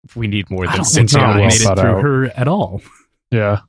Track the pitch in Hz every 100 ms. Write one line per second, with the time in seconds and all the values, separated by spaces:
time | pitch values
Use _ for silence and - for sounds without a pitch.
0 | - 117 110 104 92 92 90 87 170 156
1 | 113 143 127 104 110 110 110 95 120 95
2 | 143 131 127 - 127 196 95 92 - _
3 | _ _ _ 117 101 104